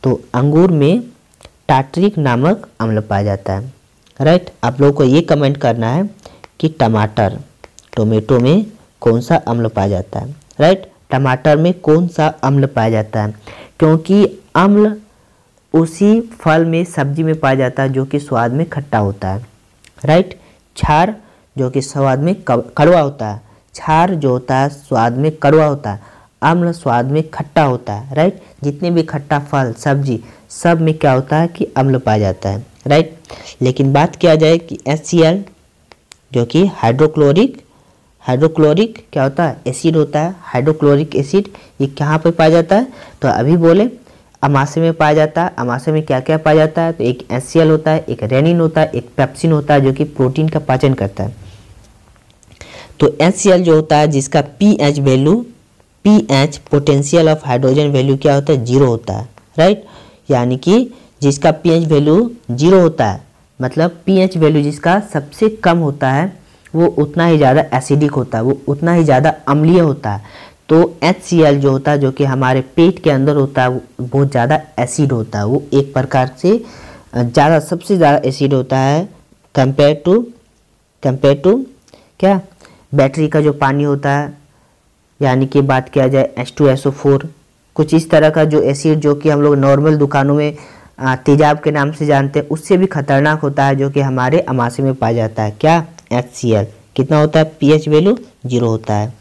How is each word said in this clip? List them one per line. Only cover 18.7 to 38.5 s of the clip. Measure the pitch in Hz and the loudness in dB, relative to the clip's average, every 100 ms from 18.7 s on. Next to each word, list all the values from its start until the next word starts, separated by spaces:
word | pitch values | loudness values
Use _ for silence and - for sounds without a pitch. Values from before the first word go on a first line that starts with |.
| 143 139 113 | -8 -4 -2
होता | 101 101 95 | -2 -4 -8
है, | 98 123 _ _ _ _ _ | -8 -12 _ _ _ _ _
Right। | 135 165 190 - _ _ _ | 0 0 0 -10 _ _ _
क्षार | - - 151 185 214 _ _ _ 135 | -6 0 0 0 -4 _ _ _ -6
जो | 127 | -4
कि | 131 | -4
स्वाद | 131 143 135 131 | -6 -2 -2 0
में | 160 190 | -2 -4
कव-, | - 123 120 - | -2 -4 -4 0
कड़वा | 151 175 | 4 4
होता | 143 143 110 | 2 -4 -10
है, | 104 _ _ _ | -10 _ _ _
क्षार | - - 156 180 | -12 -2 0 0
जो | 175 139 | 0 0
होता | 127 127 131 | -2 -2 -2
है | 143 | -2
स्वाद | 143 - 127 117 | -4 -6 -2 0
में | 123 151 | 0 -4
कड़वा | 156 143 156 | -2 2 4
होता | 151 139 110 | 2 -2 -8
है, | 98 - - _ _ | -10 -14 -20 _ _
अम्ल | 151 175 170 | -2 0 -2
स्वाद | 165 135 120 127 | -4 -2 -2 0
में | 151 156 | -4 -4
खट्टा | - 151 - | -10 -4 0
होता | 143 123 - | 0 -2 -6
है, | 104 135 | -10 -6
Right। | 143 175 208 - _ | -2 -2 -2 -20 _
जितने | 143 147 175 | -8 -6 -2
भी | 170 | -2
खट्टा | 160 156 143 147 | -2 -8 -4 -4
फल, | 143 139 127 | -2 -4 -4
सब्जी, | 113 147 139 139 113 - - _ | -4 -4 -2 -2 -6 -8 -20 _
सब | - 175 170 | -4 0 0
में | 160 156 | 0 0
क्या | 147 | 0
होता | 131 139 156 | 0 0 -2
है | 170 | -2
कि | 170 - - | -4 -6 -2
अम्ल | 135 131 | 0 0
पाया | - 107 | 0 0
जाता | 101 90 98 | -2 -4 -6
है, | 101 - _ 139 | -8 -10 _ 0
Right। | 147 - - _ - - - | 0 0 -10 _ -20 -20 -4
लेकिन | 127 127 135 | -4 0 0
बात | 139 - - | 2 0 0
किया | 175 | 2
जाए | 160 156 165 | 4 4 2
कि | 165 - - | -2 -10 -6
एचसीएल | 151 - 175 160 185 196 _ _ _ _ - _ - _ | -6 -2 2 2 0 -6 _ _ _ _ -20 _ -20 _
जो | 127 | -4
कि | 120 160 190 | 0 0 0
hydrochloric, | - 117 127 156 156 143 160 254 - _ _ _ _ _ _ | 0 -2 2 0 2 2 4 0 -2 _ _ _ _ _ _
hydrochloric | - 127 156 | -6 0 0